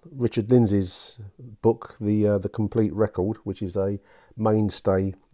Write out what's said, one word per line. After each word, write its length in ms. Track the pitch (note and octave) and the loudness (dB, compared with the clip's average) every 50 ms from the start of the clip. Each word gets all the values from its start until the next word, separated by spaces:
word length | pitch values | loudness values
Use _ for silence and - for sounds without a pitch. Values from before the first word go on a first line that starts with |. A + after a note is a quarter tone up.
| _ | _
Richard 460 | - D3 C3+ A#2+ A2 - A#2+ G2+ A2+ | -18 -6 -4 -4 -2 0 -2 2 4
Lindsay's 680 | B2+ B2 A#2 G2 G2+ G2+ F#2+ F#2 - - - - - - G#2 G2 - - B2 B2 G#2+ - | 6 6 6 6 4 0 0 -2 -6 -10 -12 -14 -16 -16 -18 -18 -18 -20 -20 -20 -16 0
book, 340 | - A2+ A2+ - - - - - | 2 2 2 2 -6 -16 -12 -4
The, 280 | G#2+ G#2 G#2+ G#2+ G#2 G#2 | -2 0 2 2 2 2
uh, 100 | G#2 G2 | 2 0
The 120 | F#2+ G2+ | -2 -4
Complete 420 | - - G#2+ G2 - A#2 G#2+ F#2+ | -4 -2 -4 -2 0 0 0 0
Record, 460 | D#2 G#2 G#2+ G2 - - F#2 G#2 A2 - _ | 0 0 0 0 0 -2 -2 -2 -4 -6 _
which 180 | G2+ F#2+ - | -10 -8 -6
is 140 | G#2 F2+ F2 | -8 -6 -4
a 220 | G2+ F#2+ G2 G2+ G2+ - _ - - - _ - | -2 -2 -2 -4 -6 -10 _ -20 -20 -20 _ -8
mainstay 800 | A2 A2 A2 G#2+ G#2+ G#2+ G2+ - - - G#2 F#2+ F#2+ G2 G2 F#2 - _ _ | -4 0 0 2 2 0 -2 -4 -2 0 0 2 2 0 -2 -4 -8 _ _